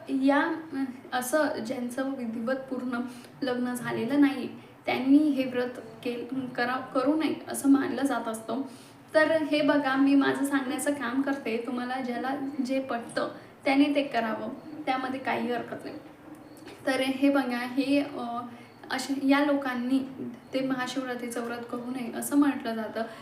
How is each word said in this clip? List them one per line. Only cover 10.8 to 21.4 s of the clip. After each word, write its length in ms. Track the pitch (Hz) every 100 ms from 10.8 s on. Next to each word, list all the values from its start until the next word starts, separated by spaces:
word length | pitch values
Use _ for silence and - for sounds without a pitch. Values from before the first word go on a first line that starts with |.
| 294
काम 300 | 277 240 269
करते, 420 | 277 277 226 233 269
तुम्हाला 340 | 247 247 262
ज्याला 360 | 240 240 254 285 277 269 240
जे 140 | 269
पटतं 480 | 262 233 226 - - - - -
त्याने 200 | 277 277
ते 180 | 294 285
करावं, 460 | - 233 226 214 220 - - - -
त्यामध्ये 340 | 262 262 262
काही 320 | 233 233 233
हरकत 320 | 233 - -
नाही. 120 | - - - - - - - - - - 277
तर 140 | 262
हे 300 | 269 262 277
बघा, 280 | 277 254 240
हे, 420 | 247 277 262 285
अ, 400 | - 247 240 233 240 - - - -
असे 380 | 254 - 269 269
या 160 | 277
लोकांनी 540 | 294 277 269 240 247 269 - - 240 - -
ते 60 | 269
महाशिवरात्रीचं 840 | 269 254 247 277 254 240 240 240